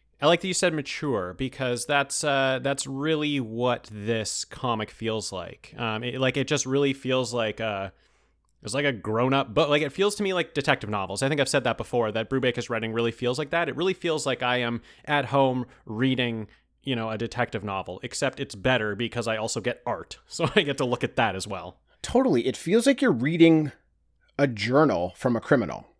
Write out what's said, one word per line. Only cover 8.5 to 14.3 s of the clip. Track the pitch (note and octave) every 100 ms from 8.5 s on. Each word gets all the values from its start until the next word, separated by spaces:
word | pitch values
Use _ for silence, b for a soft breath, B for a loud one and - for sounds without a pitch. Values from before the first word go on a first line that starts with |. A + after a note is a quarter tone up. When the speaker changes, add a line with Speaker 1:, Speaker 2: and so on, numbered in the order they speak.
| _
Speaker 1:
it's | G#2+
like | C3 D3
a |
grown-up | A#2 G#2 A2 B2+ C#3 C3
book. | A2 D3
Like, | D3
it | D3
feels | D#3 G3+ G3+
to |
me | G3+
like | F3+ E3
detective | D3 C#3 C#3 G3+
novels. | G3+ F#2+ G2
I | C3+
think | D3
I've | C3+
said | C#3+
that | B2 A2+
before, | A#2+ A#2+ A2
that | G#2+ A2
Brubaker's | C3+ B2 A#2+ -
writing | A#2 A2+
really | A2+ A#2
feels | A2+ A#2+ B2
like | D3+
that. | E3+ E3
It | B2+
really | F#3
feels | F3+ E3+ D#3
like | C3+